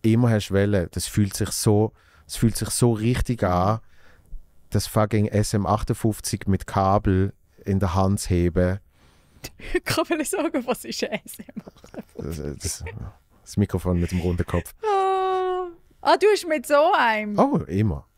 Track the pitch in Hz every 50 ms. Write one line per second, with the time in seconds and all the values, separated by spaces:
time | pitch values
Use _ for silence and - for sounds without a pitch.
0 | - 113 110 117 123 120 110 104 - - 95 98 101 104 104 95 85 - - 92
1 | - - - - 104 95 - - 107 - - - - 120 104 104 107 107 _ _
2 | _ _ _ - _ - - - - 113 - - 110 92 - - 127 120 117 104
3 | 110 117 127 - - - 123 113 104 92 90 90 90 101 110 117 - - - -
4 | - - - - _ - - - - _ _ - - - - 104 - - - 113
5 | 107 104 - 107 104 107 - 101 104 - - 104 98 80 101 110 - - 117 -
6 | - 113 104 - - - - 95 - - 95 92 - - - 101 95 95 98 107
7 | - 104 95 92 95 101 - _ _ _ _ _ - - 98 95 98 90 82 95
8 | 95 95 101 101 - - 92 87 87 87 80 92 90 90 92 101 _ _ _ _
9 | _ _ _ _ _ _ _ - - - - - - - - 359 _ - - -
10 | 330 - 349 311 294 - - 370 294 330 - 277 233 - 233 - - - 220 -
11 | - - 226 202 _ - - - 214 - _ - - - _ - - - - -
12 | - _ _ - - 71 82 73 73 73 71 67 - - - - - 82 101 -
13 | - - - _ _ _ _ _ _ - - - 104 - - 92 - 90 90 87
14 | 87 85 90 90 80 90 87 87 87 - - 87 - - - _ - 427 403 392
15 | 381 381 381 381 381 381 381 370 370 370 370 370 370 359 339 - _ _ _ _
16 | - - 320 - 415 427 415 - - 349 311 302 240 - 294 285 302 349 403 320
17 | 254 233 220 214 214 208 208 202 220 277 285 185 85 - 82 98 107 107 78 69
18 | - _ _